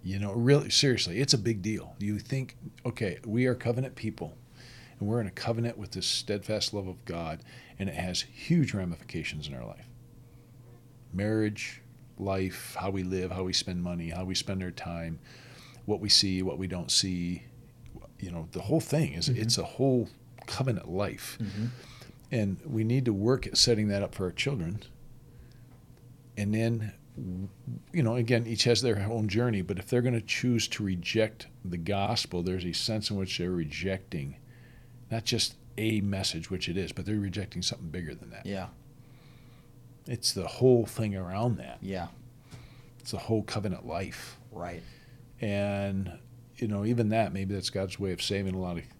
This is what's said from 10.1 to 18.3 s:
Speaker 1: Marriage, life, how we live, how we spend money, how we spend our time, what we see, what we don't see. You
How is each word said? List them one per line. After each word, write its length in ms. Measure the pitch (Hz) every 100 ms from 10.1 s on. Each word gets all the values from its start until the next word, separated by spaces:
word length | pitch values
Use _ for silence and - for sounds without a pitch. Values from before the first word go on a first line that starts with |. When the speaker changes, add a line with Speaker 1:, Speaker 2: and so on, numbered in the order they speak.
| - - - - - - - - - -
Speaker 1:
Marriage, 680 | 90 104 110 107 104 - - - - - -
life, 580 | 98 95 95 - - -
how 100 | 92
we 140 | 98
live, 280 | 90 92 90
how 120 | 92
we 100 | 92
spend 300 | 90 - 90
money, 260 | 87 87 82
how 140 | 85
we 120 | 92 92
spend 280 | - 95
our 80 | 90
time, 480 | 85 87 85 82 80 - - - - - - -
what 140 | 104
we 100 | 101
see, 320 | - 98 92
what 160 | 92 73
we 100 | 95
don't 240 | 90 85
see. 520 | - 98 90 87 90 - - - - - - - -
You 120 | 95